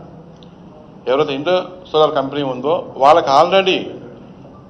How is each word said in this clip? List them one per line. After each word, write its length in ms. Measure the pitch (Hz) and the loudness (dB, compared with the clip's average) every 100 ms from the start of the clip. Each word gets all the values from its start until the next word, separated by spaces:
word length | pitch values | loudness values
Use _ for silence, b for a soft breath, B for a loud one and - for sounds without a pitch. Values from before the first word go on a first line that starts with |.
| - - - - - - - - - - - | -20 -20 -20 -20 -20 -20 -20 -20 -20 -12 -2
ఎవరైతే 260 | 135 151 | -2 0
ఇండో 280 | 135 151 185 180 - - | -4 -2 -2 -4 -14 -4
సోలార్ 220 | 156 156 | 2 2
కంపెనీ 280 | 147 135 143 | 2 -4 -4
ఉందో 520 | 139 123 135 180 - - | -6 -4 -4 -4 -6 2
వాళ్ళకి 320 | 135 165 160 | 6 6 4
already 560 | 139 170 190 190 151 - - - - - - - - - | 2 2 2 0 -2 -6 -14 -18 -20 -20 -20 -20 -20 -20